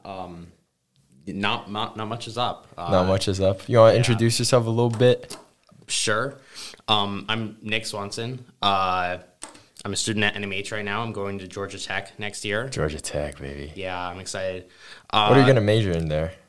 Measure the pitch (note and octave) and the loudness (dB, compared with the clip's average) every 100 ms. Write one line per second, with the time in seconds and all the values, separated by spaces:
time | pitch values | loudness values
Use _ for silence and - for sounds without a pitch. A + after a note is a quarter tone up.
0 | G2 F#2+ F2+ E2+ F2 _ _ _ _ _ | -14 -12 -12 -14 -18 _ _ _ _ _
1 | _ _ G2+ F#2+ G#2 A#2 F#2 G2+ A2+ - | _ _ -10 -2 -2 -2 -6 -8 -6 -8
2 | A2 A2+ - A2+ A#2 - - - E2+ F2+ | -8 -8 -8 -4 -4 -4 -14 -10 0 2
3 | F#2 F#2+ - F#2 F#2+ F#2+ - A#2+ A2+ G#2+ | 4 2 0 2 2 0 2 8 8 8
4 | B2 A2 A#2 A2+ A#2+ B2+ A2+ A2+ A#2+ A2 | 4 4 2 2 4 2 2 0 0 4
5 | B2 A#2+ - - - _ _ - - - | 4 4 -2 -18 -18 _ _ -20 -6 -4
6 | - G#2+ C3+ - - - - - - G#2+ | 0 -2 -2 -10 -20 -18 -18 -14 -2 0
7 | G2+ G2 F#2+ A2+ A2 G#2+ G#2+ A2 G#2+ G#2+ | 0 -4 -4 -4 -6 -10 -6 -6 -4 -8
8 | G2+ G#2+ A#2 C3 - _ G2+ G2 F#2 F#2 | -8 -8 -8 -10 -16 _ 0 2 2 0
9 | F2+ F2+ - _ - - _ - G2+ F#2+ | -2 -6 -12 _ -20 -20 _ -14 -8 -4
10 | - G#2+ G#2 G2+ G#2 F#2+ G2+ G#2+ G2+ G#2 | -2 0 0 -2 -8 -8 -8 -8 -6 -6
11 | A#2 G2+ G2 G2 F#2 G2+ G2 F#2+ - F#2+ | -6 -6 -6 -8 -10 -10 -10 -10 -8 -8
12 | G2 - G#2 - G#2 G#2 C3 - D2+ D2+ | -8 -10 -10 -8 -4 -4 -4 -4 -4 -4
13 | - D2 D2 C#2+ C#2 C#2+ D2 F2+ F#2 F2+ | -6 -6 -6 -8 -12 -10 -12 -10 -8 -8
14 | F2+ F#2 F#2 G2 F#2+ F#2 - - - - | -8 -10 -10 -6 -6 -8 -14 -20 -20 -20
15 | - A2 G#2+ B2+ C3+ B2 G#2 A2 G2+ E2 | 0 4 8 8 8 6 4 4 2 0
16 | D#2+ D#2 D#2+ - | 0 -2 -2 -6